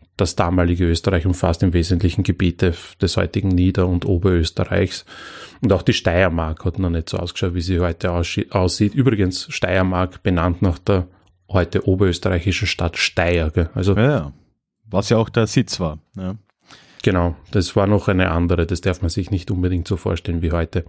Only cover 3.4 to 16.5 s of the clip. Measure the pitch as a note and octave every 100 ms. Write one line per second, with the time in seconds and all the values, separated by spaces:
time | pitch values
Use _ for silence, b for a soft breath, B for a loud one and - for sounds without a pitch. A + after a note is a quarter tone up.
3.4 | G2 F2+ F2+ F#2 F2+ F2+ - F2+ F#2+ F2+
4.4 | E2+ - F#2+ F#2 F#2 - - B B B
5.4 | B B - F#2 - - - E2+ F#2+ E2
6.4 | D#2+ D#2+ F#2 F2 F#2 E2+ E2 - F2 -
7.4 | F#2+ F2 E2+ F2+ F2 D#2+ F#2 F2 E2 -
8.4 | - G2+ F2+ - G#2 A#2+ B2+ A2 F#2 -
9.4 | - - F2+ F#2 F#2 F2+ F2+ - - F2+
10.4 | E2+ F2 G2+ E2+ - G2 F2 b b _
11.4 | _ F#2+ E2+ G2+ - F#2 F#2+ F2 - F2+
12.4 | F2 F2 G2 - E2+ - - - F2 F2
13.4 | D#2 F2+ E2+ - F#2+ G2+ B2 C#3 D2 -
14.4 | _ _ _ _ - F2+ G#2 A2+ A2+ -
15.4 | A2 - A#2+ - E2+ D#2 - - F#2 G#2
16.4 | -